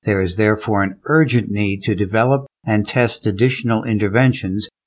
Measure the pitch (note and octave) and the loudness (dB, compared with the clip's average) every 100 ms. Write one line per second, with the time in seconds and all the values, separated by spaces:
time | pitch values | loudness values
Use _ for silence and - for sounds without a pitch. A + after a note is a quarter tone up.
0 | - G2+ F#2 F2+ G#2+ G#2+ - G2+ G2 F#2+ | -2 0 0 0 2 0 0 0 -2 -4
1 | - D#3 D3 A#2+ - G#2 G2+ G2 - F#2+ | 0 2 2 0 -2 -2 -2 -2 -2 -2
2 | G2 A2 B2 C#3 C3+ _ - G#2+ G2+ B2+ | 0 2 2 0 -2 _ 0 0 0 0
3 | A#2+ - G#2+ G2 B2+ C3 A#2+ A2 A#2 G#2 | 0 0 -4 0 0 0 -2 -2 -2 -2
4 | G#2 G#2 C3 C3 F#2 G2 - _ | 0 2 2 0 -4 -4 -6 _